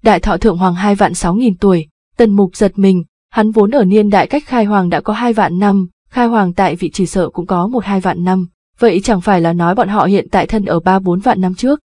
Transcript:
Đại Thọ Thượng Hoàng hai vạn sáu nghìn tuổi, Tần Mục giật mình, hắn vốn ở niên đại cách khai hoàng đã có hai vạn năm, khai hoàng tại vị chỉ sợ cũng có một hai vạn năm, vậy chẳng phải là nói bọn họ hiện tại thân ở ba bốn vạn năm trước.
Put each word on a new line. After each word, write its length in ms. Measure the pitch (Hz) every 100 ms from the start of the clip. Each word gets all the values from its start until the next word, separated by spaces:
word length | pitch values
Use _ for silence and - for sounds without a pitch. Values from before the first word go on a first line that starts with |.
Đại 180 | 220 185
Thọ 160 | - 175
Thượng 200 | 226 175
Hoàng 180 | 185
hai 200 | 175 208
vạn 200 | 202 196
sáu 200 | 175 180
nghìn 220 | 196 254 180
tuổi, 300 | 202 175 151 _ _ -
Tần 200 | 226 202
Mục 200 | 190 -
giật 160 | 202 196
mình, 260 | 196 185 - _ _
hắn 200 | - 214
vốn 200 | 220 202
ở 140 | 285
niên 260 | 190 208 208
đại 160 | 196 -
cách 160 | 294 -
khai 180 | 247
hoàng 240 | 208 208 180
đã 120 | 165
có 120 | -
hai 200 | 214 240
vạn 260 | 220 185 175
năm, 280 | 208 196 180 _ _
khai 160 | - 240
hoàng 260 | 233 185
tại 240 | 175 185 170
vị 140 | 175
chỉ 140 | - 180
sợ 240 | 190 175
cũng 160 | - 175
có 200 | 180 190
một 160 | 247
hai 160 | 202 196
vạn 240 | 185 175
năm, 220 | 180 190 180 _ _ _
vậy 220 | 233 175
chẳng 200 | 196 196
phải 200 | 196 185
là 120 | 165
nói 220 | 170 170
bọn 140 | 202 214
họ 160 | 208
hiện 240 | 165 196 -
tại 160 | 196 -
thân 180 | 220
ở 160 | 190 165
ba 180 | 185 190
bốn 220 | 185 175
vạn 200 | 247 196
năm 140 | 185
trước. 260 | 185 254 294